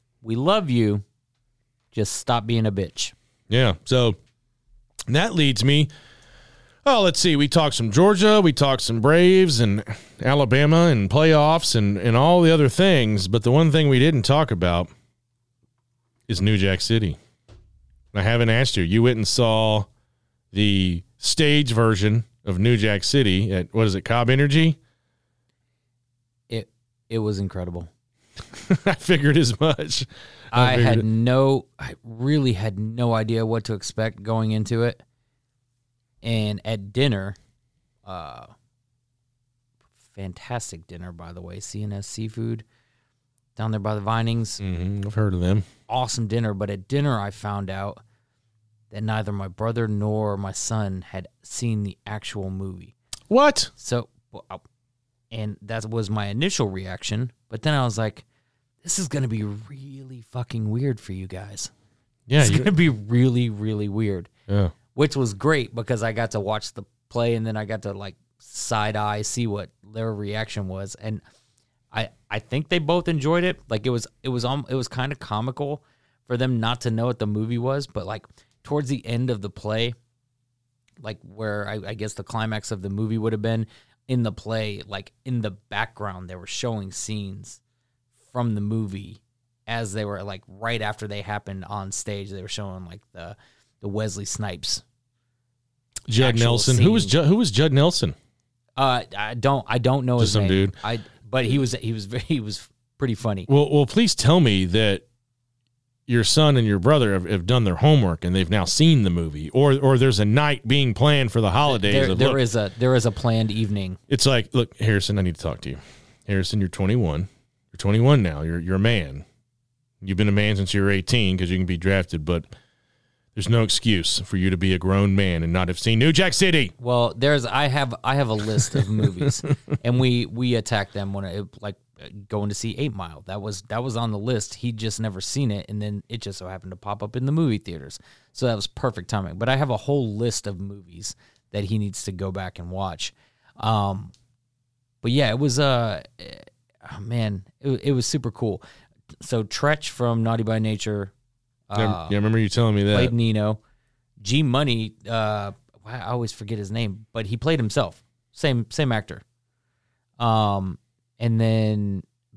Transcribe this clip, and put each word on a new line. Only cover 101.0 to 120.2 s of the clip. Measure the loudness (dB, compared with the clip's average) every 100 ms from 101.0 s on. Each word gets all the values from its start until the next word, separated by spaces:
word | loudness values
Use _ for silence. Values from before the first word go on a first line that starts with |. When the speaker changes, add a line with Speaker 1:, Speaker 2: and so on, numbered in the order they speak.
| -8 _ -6
Speaker 1:
but | -2 0
he | 0
was, | 0
he | -2 -6
was | -6 -6
<laughs> |
very, | -8
he | -4 -4
was | -4 -10 -14 _ _ -6
pretty | -4 -2
funny. | -2 -4 2
Speaker 2:
Well, | 4 6
well, | 4 4
please | 2 2 2
tell | 4 6
me | 6 4 2
that | 2 2 0 -6 _ _ _ _ _ _ _ _ _ 0
your | 2
son | 4 4 6 6
and | 4
your | 2
brother | 4 4 4
have, | 2 0
have | -2 2
done | 2
their | 2 4
homework | 6 6 4 0
and | 0 0
they've | 2
now | 0 2
seen | 4 4 6
the | 4
movie, | 0 -2 -6 -2
or, | 2 4 4
or | 4 4
there's | 4 4
a | 2
night | 2 2 0 0
being | 2 2
planned | 2 4 4 2
for | 0
the | 2
holidays | 2 2 2 2
Speaker 1:
There, | 2 2
Speaker 2:
of, | 2
Speaker 1:
there | 2
Speaker 2:
look, | 2
Speaker 1:
is | 0 0
a, | -2 0
there | 2 4
is | 2
a |
planned | 0 0 0 0
evening. | -2 -2 -2 -6 -10 -4
Speaker 2:
It's | 2 4
like, | 2 2
"Look, | 0 -2 -2
Harrison, | 0 2 0 0
I |
need | -2 -2
to |
talk | -6 -8
to | -10
you. | -12 -16 -20 _ _ -4
Harrison, | -2 0 -2
you're | -2
twenty-one. | -2 0 0 0 -2 -6 _ _ _ _
You're | -6
twenty-one | 0 4 4 4
now. | 2 -2
You're, | -4 -4
you're | -2 0
a |
man. | 2 0 -2 -10 -16 _ _ _ _ _ _ _
You've | -4
been | 0